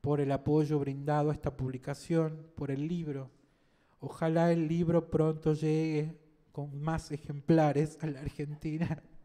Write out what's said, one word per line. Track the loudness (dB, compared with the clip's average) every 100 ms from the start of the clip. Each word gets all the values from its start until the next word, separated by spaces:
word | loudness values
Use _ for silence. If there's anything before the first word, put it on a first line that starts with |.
por | 0 0
el | 0
apoyo | 0 2 2 2 0
brindado | 0 -4 -2 2 2
a |
esta | 0 -6 -4
publicación, | -6 -6 -8 -10 0 0 0 -4 -14 -10
por | -6
el | -4 -2
libro. | -4 -6 -8 -10 _ _ _ _ _ _ _
Ojalá | -14 -2 0 4 4
el | 4 2
libro | 2 4 2 2
pronto | 2 2 2 0
llegue | 2 2 2 2 0 -2 -8 _ _ _
con | -12 -10 -6
más | -4 -4 -6
ejemplares | -10 -8 -10 4 6 6 4 0 -2
a | -8
la | -6
Argentina. | -10 -8 -8 -6 -6 -2 -2 -4 -10 -20